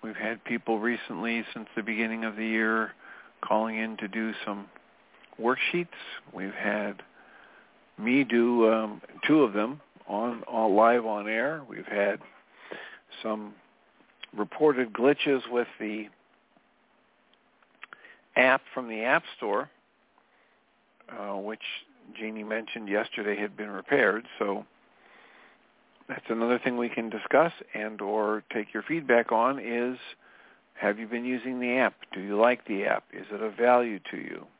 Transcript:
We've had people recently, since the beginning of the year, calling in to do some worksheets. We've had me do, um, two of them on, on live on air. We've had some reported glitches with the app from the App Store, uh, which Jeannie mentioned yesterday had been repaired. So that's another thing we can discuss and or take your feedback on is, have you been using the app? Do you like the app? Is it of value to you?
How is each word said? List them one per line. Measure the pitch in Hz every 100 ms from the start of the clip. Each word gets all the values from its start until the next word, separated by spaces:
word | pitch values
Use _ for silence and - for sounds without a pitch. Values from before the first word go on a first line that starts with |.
We've | 113 104
had | 107 113
people | - 117 - 110
recently, | 113 120 - 98 113 117 110
since | - 107 -
the |
beginning | 107 110 113 113
of | 113
the | 104 110
year, | 110 110 113 110 - - - - _
calling | - 107 113 110
in | 110 107
to | 107
do | 104 110 107
some | - 104 101 - _ _ _ _ - -
worksheets. | 113 127 - 175 175 - - - -
We've | - 95
had | - 104 104 101 98 - _ - - - - _ _ _ -
me | 107 131
do, | 131 120 117 120 110
um, | 110 107 107 - - -
two | 156
of | 131
them | 101 107 147 - _ -
on, | 101 120 117 -
on | 117 110
live | 98 113 120 113
on | 104 104
air. | 110 131 160 131
We've | 104 -
had | 104 101 104 - - _ _ - - - - _ -
some | 113 107 104 104 _ _ _ _ _ _ -
reported | 104 101 - 151 131 123
glitches | 107 123 - 151 135 117
with | 120 117 -
the | 110 107 104 _ _ _ _ _ _ _ _ _ _ _ _ _ _ _ _ _ - - - - _ -
app | 131 131 -
from | - 123
the | 110
App | 113 151 - -
Store, | 113 101 147 _ _ _ _ _ _ _ _ _ _ _ _ _ -
uh, | 113 101
which | 101 104 110 - - - _ - -
Jeannie | 110 110
mentioned | 107 107 110 120 107
yesterday | 104 113 - 104 101
had | 104 -
been | 107
repaired. | 98 - 143 107 107 - -
So | 104 101 - _ _ _ _ - - - - _ _ _ _ _ _
that's | - -
another | 113 117 120
thing | 127 123
we | 120
can | 120 113
discuss | 107 - 131 165 - -
and | - 107 107
or | 101 107 104 107 -
take | 117 107
your | 110
feedback | 101 165 139 120 143
on | 113 120 139
is, | 107 117 123 127 - - _ - - _ _
have | - 104 104
you | 113
been | 120
using | 123 127 120 127
the | 123 127
app? | 117 - -
Do | -
you | 98 101
like | 117 123 -
the | 98
app? | 101 - _
Is | - -
it | 104
of | 110 101
value | 120 123 120 101 -
to | -
you? | - 82 - _